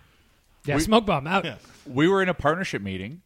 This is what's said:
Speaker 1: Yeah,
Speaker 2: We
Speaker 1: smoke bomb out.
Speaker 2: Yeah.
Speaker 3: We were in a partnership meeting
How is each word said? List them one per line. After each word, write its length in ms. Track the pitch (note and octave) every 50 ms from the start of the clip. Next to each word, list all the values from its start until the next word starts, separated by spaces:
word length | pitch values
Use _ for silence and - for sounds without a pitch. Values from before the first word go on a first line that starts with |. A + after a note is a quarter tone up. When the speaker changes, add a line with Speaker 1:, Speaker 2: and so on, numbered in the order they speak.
| _ _ _ _ _ _ _ _ _ _ _ _ -
Speaker 1:
Yeah, 100 | C#3+ C#3+
Speaker 2:
We 60 | D3
Speaker 1:
smoke 240 | D#3+ F#3+ A3 A#3 A3
bomb 200 | G3 F3+ C#3+ C3 D#3
out. 160 | F#3 G3 E3+
Speaker 2:
Yeah. 120 | D#3+ A2+ F2+ - - - - -
Speaker 3:
We 220 | - B2 C3 D#3 F3+
were 140 | G3 F#3+
in 80 | F#3+ F#3
a 40 | F3
partnership 480 | - - C#3+ D#3 F3 F#3+ - - A#2+
meeting 400 | G2 G2 F#2+ F#2 F#2+ G#2+ D3+ F3+ -